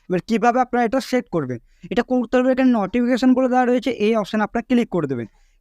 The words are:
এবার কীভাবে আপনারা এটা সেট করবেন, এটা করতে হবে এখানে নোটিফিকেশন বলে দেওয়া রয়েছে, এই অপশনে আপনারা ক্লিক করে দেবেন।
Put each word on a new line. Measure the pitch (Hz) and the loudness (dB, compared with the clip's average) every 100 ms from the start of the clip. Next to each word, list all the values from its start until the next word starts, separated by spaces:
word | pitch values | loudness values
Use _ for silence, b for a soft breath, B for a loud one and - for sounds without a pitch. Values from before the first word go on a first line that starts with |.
| B | B
এবার | 180 - | -4 -2
কীভাবে | 220 240 240 | 0 2 2
আপনারা | 247 240 233 | 0 0 0
এটা | 262 - | -2 -2
সেট | 254 240 | -4 -2
করবেন, | 175 131 123 _ B 170 | -4 -4 -8 _ B -6
এটা | - 233 | -4 0
করতে | 254 226 254 | -2 0 0
হবে | 254 | 2
এখানে | 262 262 240 | 2 2 2
নোটিফিকেশন | 190 240 240 254 254 254 | 0 0 0 2 4 4
বলে | 262 | 2
দেওয়া | 254 247 | 2 2
রয়েছে, | 254 - 233 208 | 0 0 -2 0
এই | 226 | 0
অপশনে | 196 214 208 | -2 -4 -2
আপনারা | 233 - | -4 -2
ক্লিক | 247 233 175 | -2 -2 -2
করে | 147 | -2
দেবেন। | 127 113 _ _ _ | -4 -8 _ _ _